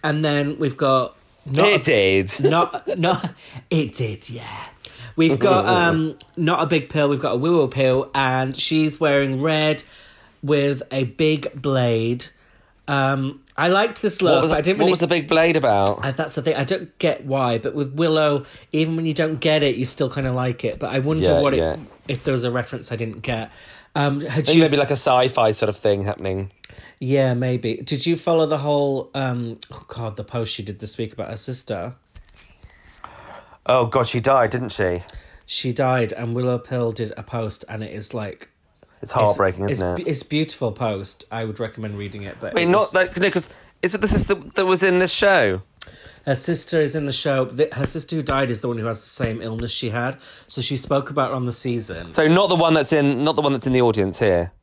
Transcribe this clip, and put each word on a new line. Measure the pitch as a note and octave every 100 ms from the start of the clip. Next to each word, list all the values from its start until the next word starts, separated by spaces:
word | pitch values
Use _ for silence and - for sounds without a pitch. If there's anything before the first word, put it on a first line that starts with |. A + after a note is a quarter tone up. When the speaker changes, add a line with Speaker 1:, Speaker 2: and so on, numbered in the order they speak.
Speaker 1:
And | D#3 D3+
then | D#3 D3 C#3+ D3+
we've | D3+ C3
got | C#3 C3 B2+ - _ _
not | - C3+ G3+
Speaker 2:
It | F#3+ B2+
Speaker 1:
a, | A#2+ F#2+ F#2+
Speaker 2:
did. | F#2+ -
<laughs> | D#3
Speaker 1:
not, | D#3+ E3 - - F#3+
not, | E3+ F3+ E3 - - B2+ -
it | E3 C3+
did, | - A#2 G#2 -
yeah. | A#2 - - - - - - A#2+
We've | - D#3+ C3+
got, | G3 F#3 F#3+
Speaker 2:
<laughs> |
Speaker 1:
um, | F3+ E3+ D#3+ D#3 - - -
not | D#3+ D3+
a | D#3+
big | E3 C3
pill. | D#3 C#3+
We've | C#3
got | C3+
a | A#2+
woo-woo | D#3 F3 C3+
pill, | C3 C3 B2+ C#3
and | C#3 C3+ C3 C3 C3+
she's | - D#3 D#3 D3
wearing | D#3 C#3 C#3 C3
red | D3+ D#3 D3+ D3+ - - - - _ _
with | C#3+ D3 C#3+ C3+ -
a | C3+
big | B2+ - D#3 D#3 - C#3+
blade. | C#3+ C3 B2 A2+ A2+ B2 - _ _ _ _ _ -
Um, | C#3 C3+ C3+ C3+ C3+ _ -
I | E3
liked | F#3+ A3+ A3
this | G#3+ -
look, | F#3
Speaker 2:
What | C#3+
was, | D#3
Speaker 1:
but | D3+
I |
didn't | D3+ D3
Speaker 2:
what |
Speaker 1:
really | E3+
Speaker 2:
was | F3+
the | D3+
big | E3+ D3
blade | D#3+ E3 D#3+
about? | C3 G2+ G2 -
Speaker 1:
Uh, | C3+
that's | B2+ D#3 -
the |
thing. | C#3
I | C#3
don't | C3+ F#3+ F3 _
get | F3 -
why, | C#3 C3+ B2 A#2
but | B2+
with | - C3+
Willow, | C#3 E3 D#3 D3+ C#3+ C3+ - -
even | D3+ D#3+
when | E3 E3
you |
don't | D#3 D#3+ D#3+
get | E3 D3+
it, | C#3+ A2+
you |
still | C3 - C3+
kinda | C#3+ C3
like | B2+ B2+ A#2+
it. | A#2 -
But | -
I | C3+
wonder | C#3 D#3+ F#2
Speaker 2:
Yeah, | E2
Speaker 1:
what | C#3
it, | G#2
Speaker 2:
yeah. | D#2+ - - - -
Speaker 1:
if | C3
there | -
was | C3
a | A#2+
reference | B2 A#2 B2+ -
I | A2+
didn't | A2+ G#2+
get. | G#2+ A2+ A2 - - - _ C#3+
Um, | C#3+ C#3+
had | D3 C#3+ C3+
Speaker 2:
Maybe, | E3
Speaker 1:
you |
Speaker 2:
maybe, | D#3+ C#3+
like, | C#3
a |
sci-fi | C#3 - B2+ B2+ B2+ A2
sort | G#2+ G#2+
of | G2+
thing | G#2+ G2+
happening. | G2 - F#2+ F#2+ G2 _ - - - _
Speaker 1:
Yeah, | B2+ C#3 C3
maybe. | B2 B2+ B2 A#2 -
Did | C3 C#3 D#3+
you | E3+
follow | - E3 D#3
the | D3+
whole, | C#3+ D3 C#3+ C3+ -
um, | C#3 C3+ B2 A#2 A2+ -
oh | - -
God, | - A2+ G#2
the |
post | G#2+ A#2+ A2
she | -
did | G#2 G2+
this | G#2+ -
week | A2
about | - G2+
her | G#2+
sister? | - B2+ - G#2 G2+ B2+ _ - - _ _ _ - - - - - - - - - -
Speaker 2:
Oh, | - B2+ A#2
God, | C3+ A#2
she | B2
died, | B2 C3+ A2+
didn't | A#2+ A#2+
she? | - F#2+ F2 - - - -
Speaker 1:
She | - - C3
died, | A#2+ C3 B2+ A2+
and | - A#2
Willow | A#2 B2+ B2
Pill | A#2+ B2+ A#2
did | A2 G#2+ -
a |
post, | A2 A#2 A2 - -
and | G#2+
it | G#2+
is, | G#2 G#2
like, | A#2+ G#2 - - _ _ _ _ _
Speaker 2:
It's | -
heartbreaking, | B2+ G#2+ G2 G2 F#2
Speaker 1:
it's, | G2+
Speaker 2:
isn't | F#2+ F2+ F2
Speaker 1:
it's, | -
Speaker 2:
it? |
Speaker 1:
it's | C#3
a | -
beautiful | D3+ D#3 - A#2+
post. | G#2 A#2 G2 G2 - -
I | A2+
would | A2+ G#2+
recommend | A2 A2+ A2 G2+
reading | G2+ G2+
it. | G2 -
But | G2+
Speaker 2:
Wait, | -
Speaker 1:
it | F3
Speaker 2:
not | G3
Speaker 1:
was | G3+
Speaker 2:
that, | F3+ F3+ F3
no, | F#3+
'cause | F3+ - - - _
is | F3+
it | G3
the | G3+
sister | - -
that | G3+ - - F#3
was | F#3
in | F#3+ F3+
this | F#3
show? | - G3+ F#3 A2 F#2+ - _ - - - -
Speaker 1:
Her | -
sister | C3+ - E3+ - E3
is | D3 D3
in | C#3+
the |
show. | C3 D3+ C3+
The, | B2+ A#2+ D3+
her | A#2 C#3
sister | E3 - E3
who |
died | C3+ C3+ C3+
is | A2
the | B2+
one | A#2
who | A2+
has | A2
the | -
same | - A#2+ A2+
illness | A2 A2+ A#2
she | - A#2+
had. | A2+ B2 C3 - - -
So | -
she | A#2+ C3+
spoke | - C#3 -
about | C#3+ B2+
it |
on | C3
the | B2
season. | A#2 C3 A#2+ G#2 E2 E2+
Speaker 2:
So | A#2+ D#3
not | E3+ G3
the | F3
one | E3
that's | D#3+ C#3
in, | D#3 C#3+ B2+
not | D3 D3+
the |
one | D3
that's | C#3 C3+
in |
the | B2+
audience | A#2+ G#2+ G2 F2+
here? | A2 F2 E2+ _